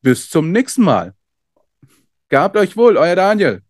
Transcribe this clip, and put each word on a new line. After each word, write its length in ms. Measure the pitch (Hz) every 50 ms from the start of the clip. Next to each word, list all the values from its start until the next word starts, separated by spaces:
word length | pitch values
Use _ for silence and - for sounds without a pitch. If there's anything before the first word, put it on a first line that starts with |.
bis 280 | - 135 123 - - -
zum 220 | - 165 156 160
nächsten 320 | 180 226 262 - - - 226
Mal. 300 | 170 123 95 87 90 98 _ _ _ _ _ _ _ _ _ _ _ _ _ _ _ _ _ _ _ _ _ _ _
Gehabt 280 | - 135 156 196 196
euch 200 | 214 202 185 -
wohl, 200 | 214 233 240 202
euer 180 | - 156 170 175
Daniel. 460 | 180 185 196 214 208 196 139 101 95 _ _